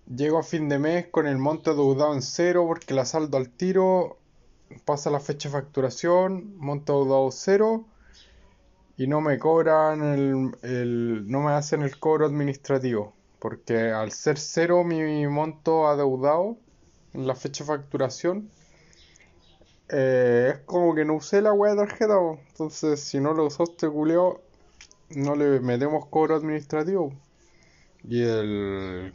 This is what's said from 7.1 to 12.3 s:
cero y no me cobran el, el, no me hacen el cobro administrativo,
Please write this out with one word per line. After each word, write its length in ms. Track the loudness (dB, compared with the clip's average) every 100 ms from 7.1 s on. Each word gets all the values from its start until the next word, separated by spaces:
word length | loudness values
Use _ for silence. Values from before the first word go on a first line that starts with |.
| 2 2
cero 560 | -2 0 2 2 0 -6 _ -20 -20 -20 -20 -20 _ _ _ _ -6
y 120 | -2
no 140 | 0
me 180 | 0 0
cobran 640 | 4 4 4 4 4 2
el, 480 | 0 0 0 0 -2 -6
el, 680 | -6 -4 -2 -2 -2 -4 -4
no 140 | -2
me 100 | 0
hacen 280 | 0 0 -2
el 180 | -2 -2
cobro 260 | 0 2
administrativo, 880 | 2